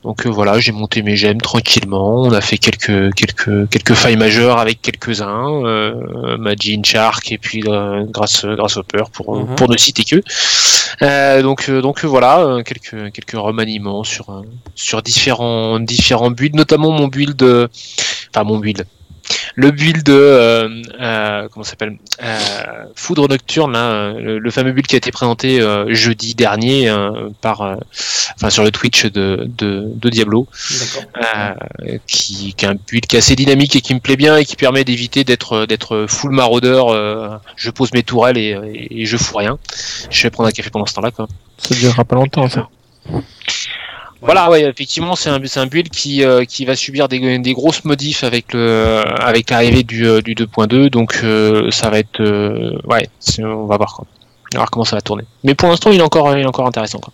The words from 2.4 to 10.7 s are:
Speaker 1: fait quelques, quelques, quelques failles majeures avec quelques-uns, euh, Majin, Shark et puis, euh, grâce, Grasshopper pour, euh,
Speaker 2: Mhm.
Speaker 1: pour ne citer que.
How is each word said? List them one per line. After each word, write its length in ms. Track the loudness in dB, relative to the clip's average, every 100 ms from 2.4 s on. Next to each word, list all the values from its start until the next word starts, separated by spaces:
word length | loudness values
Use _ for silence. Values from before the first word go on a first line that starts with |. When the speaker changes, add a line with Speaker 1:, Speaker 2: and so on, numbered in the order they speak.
Speaker 1:
fait 160 | 0 0
quelques, 540 | 0 -2 0 2 2 0
quelques, 520 | -4 -2 0 0 2
quelques 240 | 0 2 2
failles 220 | 4 4
majeures 420 | 4 4 4 4
avec 220 | 2 -2
quelques-uns, 840 | -6 -6 -6 -6 -4 -4 -4 -2 -2
euh, 720 | 0 -2 -4 -10 -8 -6 -4
Majin, 440 | -2 -2 -2 -2
Shark 480 | 0 2 2 0 -6
et 60 | -10
puis, 240 | -8 -6 -2
euh, 380 | -2 -2 -4 -6
grâce, 380 | -4 -2 -2 -2
Grasshopper 580 | -4 -2 -4 -4 -4 -4
pour, 240 | -8 -8 -6
euh, 40 |
Speaker 2:
Mhm. 120 | -6 0
Speaker 1:
pour 140 | 2
ne 80 | 4
citer 260 | 2 0
que. 180 | 0 0 -2 -4 -2 0 2